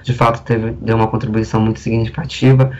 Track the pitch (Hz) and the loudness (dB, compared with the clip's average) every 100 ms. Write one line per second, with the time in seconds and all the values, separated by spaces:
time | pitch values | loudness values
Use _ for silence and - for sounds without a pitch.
0 | - 120 120 120 - 117 113 113 110 113 | -6 0 0 0 -2 -2 -2 -4 -2 0
1 | 110 113 110 110 110 110 110 110 - 113 | 0 -2 -2 -2 0 0 0 -2 -2 -2
2 | 113 - 147 - 127 131 131 | -2 -4 -8 2 4 6 4